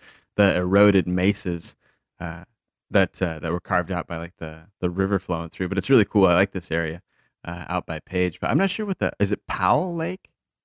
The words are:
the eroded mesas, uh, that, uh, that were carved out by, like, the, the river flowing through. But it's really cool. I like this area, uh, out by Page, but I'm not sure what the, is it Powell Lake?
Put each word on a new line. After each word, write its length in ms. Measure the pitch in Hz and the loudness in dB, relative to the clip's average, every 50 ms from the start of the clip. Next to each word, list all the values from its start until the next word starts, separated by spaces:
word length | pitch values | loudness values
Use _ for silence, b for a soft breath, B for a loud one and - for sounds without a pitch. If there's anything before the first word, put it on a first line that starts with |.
| b b b b b b _ | b b b b b b _
the 200 | - 101 95 76 | 2 2 4 4
eroded 520 | 90 90 90 95 101 104 104 95 95 - | 2 0 2 4 6 6 8 6 6 4
mesas, 680 | 90 90 90 90 101 98 - - 90 87 85 - - - _ _ _ _ _ _ _ _ - | 2 0 2 2 2 0 0 -4 -6 -6 -6 -8 -14 -18 _ _ _ _ _ _ _ _ -10
uh, 240 | 90 85 85 85 87 - _ _ _ _ _ _ _ _ | -10 -10 -10 -12 -16 -20 _ _ _ _ _ _ _ _
that, 280 | 101 98 95 - - - | 0 2 2 0 0 -2
uh, 180 | 92 85 80 76 | -2 -2 -2 -4
that 120 | 85 80 | -4 -4
were 80 | 85 87 | -4 -4
carved 320 | - - 98 90 85 82 | -2 -2 -2 -2 0 -2
out 160 | 92 87 - | -4 -6 -6
by, 100 | - 85 | -6 -8
like, 160 | 82 85 87 - | -8 -8 -10 -12
the, 240 | - 82 78 78 80 80 - _ _ | -12 -12 -12 -12 -14 -18 -20 _ _
the 100 | 92 90 | -4 -2
river 280 | 87 95 95 95 104 92 | 0 0 0 2 0 0
flowing 300 | - - 85 82 82 82 | 0 -4 -4 -4 -6 -8
through. 180 | - - 92 | -8 -6 -6
But 100 | 87 92 | -4 -4
it's 120 | 95 - - | -4 0 4
really 160 | 135 113 101 | 4 4 4
cool. 220 | - - 104 95 | 4 2 2 2
I 80 | 87 87 | 4 2
like 160 | 87 101 - | 2 2 0
this 200 | - 92 - - | -2 -8 -6 -4
area, 300 | 80 85 82 78 82 104 - _ _ _ _ _ _ _ - | -4 -4 -4 -6 -8 -10 -14 _ _ _ _ _ _ _ -14
uh, 220 | 87 85 87 82 | -12 -12 -10 -8
out 180 | - 90 90 - | -6 -6 -4 -4
by 120 | - 80 78 | -6 -8 -10
Page, 400 | - - 92 90 90 90 - - | -8 -4 -2 0 0 0 -2 -4
but 120 | - 71 | -2 0
I'm 60 | 110 180 | 0 0
not 100 | 196 185 | 0 0
sure 160 | - - 107 | -2 -4 -6
what 140 | - 92 - | -6 -4 -4
the, 120 | 208 - - - | -4 -4 -2 -2
is 120 | 104 95 | -2 0
it 140 | 104 - _ | -2 -4 _
Powell 480 | - - - 92 92 117 147 185 180 170 | -8 -4 0 2 2 2 2 0 -2 -4
Lake? 340 | 165 160 175 185 - _ _ _ _ _ _ _ _ | -4 -6 -6 -8 -10 _ _ _ _ _ _ _ _